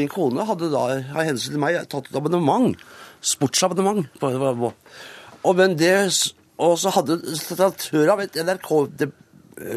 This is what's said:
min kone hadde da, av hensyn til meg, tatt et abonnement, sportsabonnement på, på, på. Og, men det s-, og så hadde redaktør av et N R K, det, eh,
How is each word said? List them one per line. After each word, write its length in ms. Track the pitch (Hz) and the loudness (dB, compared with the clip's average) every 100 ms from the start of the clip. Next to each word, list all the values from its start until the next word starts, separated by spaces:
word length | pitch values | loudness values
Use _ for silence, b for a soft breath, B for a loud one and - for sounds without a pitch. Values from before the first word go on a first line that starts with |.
min 80 | 143 | -2
kone 400 | 196 147 131 220 | 0 -2 0 -4
hadde 240 | 190 170 | -4 -2
da, 100 | 135 123 135 131 | -2 -2 -4 -4
av 80 | 147 | -4
hensyn 320 | 160 127 123 | -2 -2 -4
til 80 | 147 | -2
meg, 160 | 147 170 - | -2 -2 -4
tatt 160 | 143 - | -10 -6
et 80 | 135 | -4
abonnement, 560 | 151 175 147 202 226 - B B B B | 0 2 2 4 2 0 B B B B
sportsabonnement 840 | - - 139 - 185 180 196 208 143 - | -6 0 0 2 0 2 2 0 -4 -4
på, 140 | 143 | -2
på, 220 | 127 135 120 | 0 -2 0
på. 160 | 120 - B B B B B B | -4 -4 B B B B B B
Og, 140 | - 180 | 2 4
men 180 | 190 160 | 4 4
det 160 | 165 196 196 | 4 4 2
s-, 220 | 160 - - _ - | 0 -4 -6 _ 0
og 200 | 160 170 | 2 2
så 140 | 185 | 2
hadde 260 | 190 135 165 | 0 0 -2
redaktør 880 | - 156 - 170 190 180 - 151 151 | -2 -8 -6 0 0 0 -2 2 4
av 100 | 202 196 | 2 -2
et 120 | 156 | -4
N 80 | 165 | -4
R 80 | 185 | -4
K, 160 | - 156 135 | 0 0 0
det, 220 | 147 151 - _ - - - | -2 -6 -6 _ -20 -20 -16
eh, 180 | - | -10